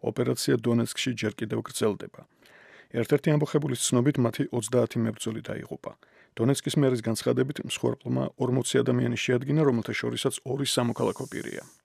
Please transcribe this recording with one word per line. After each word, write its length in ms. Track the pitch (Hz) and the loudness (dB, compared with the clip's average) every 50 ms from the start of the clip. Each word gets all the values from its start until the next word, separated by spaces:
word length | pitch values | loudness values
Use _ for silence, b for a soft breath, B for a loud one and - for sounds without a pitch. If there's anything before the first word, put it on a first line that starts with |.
| - | -4
ოპერაცია 500 | 117 110 - 127 123 123 - - - 135 120 | -4 -2 0 0 0 0 0 2 2 2 2
დონეცკში 540 | 113 117 117 117 113 110 - - - 131 123 113 | 2 2 2 2 2 0 -2 -4 -4 -4 -4 -2
ჯერ 160 | - 107 104 | -2 -4 -4
კიდევ 260 | - - 107 - 117 113 | -4 -6 -4 -4 -4 -6
გრძელდება. 560 | - - - 120 110 101 - - - - - - _ B B B B B B B B B B B B - | -6 -4 -2 0 0 0 -2 -8 -16 -16 -20 -20 _ B B B B B B B B B B B B -4
ერთ-ერთი 360 | 120 117 - 151 143 - 170 151 | -4 0 2 2 2 4 4 4
ამბოხებულის 480 | 151 147 - - 151 143 143 127 123 - | 4 2 2 0 0 0 0 -4 -2 0
ცნობით, 300 | - - 123 120 143 143 - | 2 2 4 4 4 4 4
მათი 260 | 123 117 110 - 143 - - | 2 0 2 -2 -4 -2 -2
ოცდაათი 440 | 123 110 - - 123 117 113 - 120 | -4 -2 2 2 2 2 2 0 0
მებრძოლი 400 | 113 113 110 - - 110 110 110 | 0 0 -2 -4 -6 -6 -6 -6
დაიღუპა. 500 | - - 107 - - - - - - - - _ b b b b b b b - | -8 -8 -10 -10 -8 -10 -12 -12 -12 -14 -14 _ b b b b b b b 0
დონეცკის 380 | 113 123 139 - - 131 - 156 | 2 2 2 2 0 0 2 4
მერის 240 | 143 131 127 120 | 4 4 4 2
განცხადებით, 560 | 110 117 113 - - 127 120 123 131 135 - - - | 0 -2 -2 0 0 0 2 2 2 0 -2 -8 -6
მსხვერპლმა 580 | 135 - - - 120 120 - _ 120 127 131 131 - - - | -8 -6 -2 -2 -2 -2 -2 _ -4 -2 -2 -2 -4 -2 -2
ორმოცი 380 | 127 120 123 135 127 - - 127 | 0 0 2 0 0 2 2 2
ადამიანი 360 | 120 123 123 123 127 120 120 113 | 4 4 2 2 2 0 -2 -2
შეადგინა, 440 | - - 127 127 131 135 143 156 156 | 0 2 2 2 2 2 2 4 4
რომელთა 280 | 143 127 117 107 - 113 | 4 4 2 0 -2 -6
შორისაც 420 | - - 120 120 117 - 139 - - _ | -4 -4 -4 -4 -2 -2 -2 -4 -4 _
ორი 200 | 127 123 143 143 | -6 -4 -2 -2
სამოქალაქო 600 | 131 - - 123 117 113 - 120 113 - - 131 | 0 2 2 2 0 0 0 0 -2 0 -2 -8
პირია. 400 | - - - - - - - - - - _ _ | -8 -8 -8 -8 -8 -10 -10 -12 -14 -20 _ _